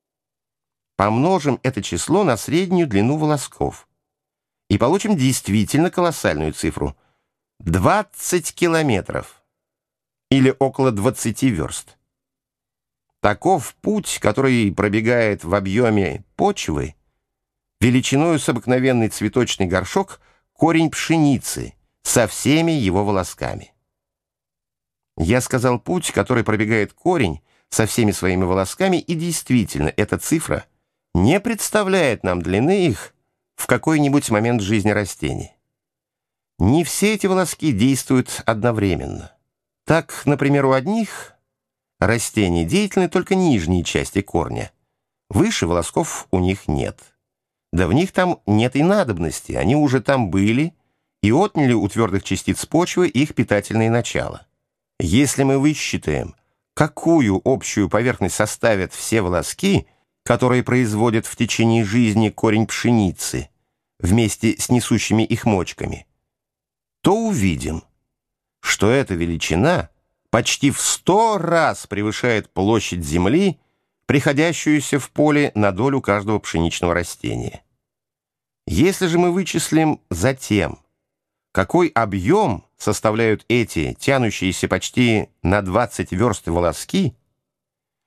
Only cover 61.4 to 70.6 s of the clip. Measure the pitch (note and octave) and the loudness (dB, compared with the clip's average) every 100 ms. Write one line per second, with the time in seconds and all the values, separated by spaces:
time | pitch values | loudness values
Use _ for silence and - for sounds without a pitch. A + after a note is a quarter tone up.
61.4 | A#2 - A2+ A2+ G2+ A#2+ A2+ G#2 G#2+ - | -2 2 2 2 2 2 2 2 0 0
62.4 | A2+ G#2+ G#2+ - A#2+ A#2+ F#2+ C#2+ - B1+ | 0 2 0 -2 2 2 2 -2 -6 -6
63.4 | C#2+ _ _ _ _ _ F2 A2+ G#2+ - | -8 _ _ _ _ _ 0 2 2 0
64.4 | A2+ - - B2 - A2 - G#2+ A2 A2+ | -2 -2 0 0 2 -2 2 0 0 -2
65.4 | A#2 G2 E2 - - - - _ _ _ | 0 0 -2 -8 -10 -10 -16 _ _ _
66.4 | _ _ _ _ _ _ D#3+ G#3 A3+ E3+ | _ _ _ _ _ _ 0 0 0 0
67.4 | G2 D2 C#2 D#2+ - _ _ _ _ _ | 0 -2 -4 -8 -10 _ _ _ _ _
68.4 | _ _ - - G2+ C3+ B2+ F2 E2+ E2 | _ _ -6 0 2 2 0 -2 -4 -4
69.4 | - E2 C#3+ E3+ D#2+ _ _ _ _ A#2 | -2 0 2 0 -4 _ _ _ _ -4
70.4 | - - | -2 -2